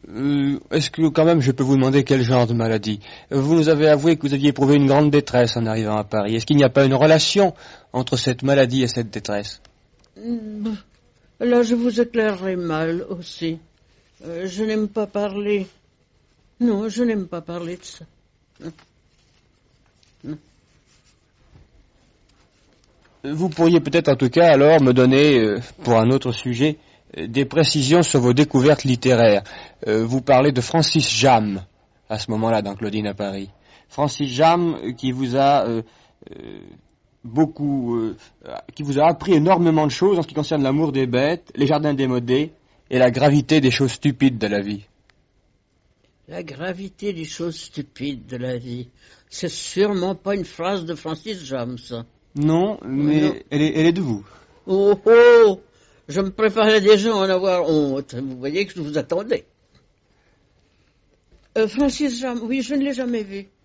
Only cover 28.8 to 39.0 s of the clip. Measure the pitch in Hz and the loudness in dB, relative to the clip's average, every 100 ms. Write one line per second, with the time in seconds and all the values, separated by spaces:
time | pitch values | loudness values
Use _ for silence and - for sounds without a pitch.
28.8 | 135 123 127 120 117 101 101 - - _ | 0 0 2 4 4 4 -2 -20 -20 _
29.8 | - 107 113 131 123 127 143 127 120 165 | -2 -2 0 -4 2 4 4 0 -2 0
30.8 | 156 160 135 110 131 120 107 98 90 _ | 0 0 -2 0 2 2 0 -8 -12 _
31.8 | _ _ _ 107 - 110 113 110 101 101 | _ _ _ -10 -6 -4 -2 -2 -4 -8
32.8 | 107 107 104 98 101 98 98 _ _ _ | -8 -6 -6 -6 -8 -8 -14 _ _ _
33.8 | _ - 143 - 143 123 160 170 170 151 | _ -6 -4 -4 -6 2 2 2 0 -4
34.8 | 90 123 131 127 131 127 139 143 113 113 | -10 -6 -6 -4 -4 0 2 2 0 -6
35.8 | 110 _ _ _ - - 55 50 50 - | -8 _ _ _ -20 -20 -18 -18 -20 -20
36.8 | _ _ _ _ 120 120 156 160 147 139 | _ _ _ _ -8 -2 -2 -2 -4 -4
37.8 | 120 117 110 - _ _ - - - - | -4 -4 -6 -10 _ _ -16 -16 -16 -12
38.8 | 143 139 | -4 2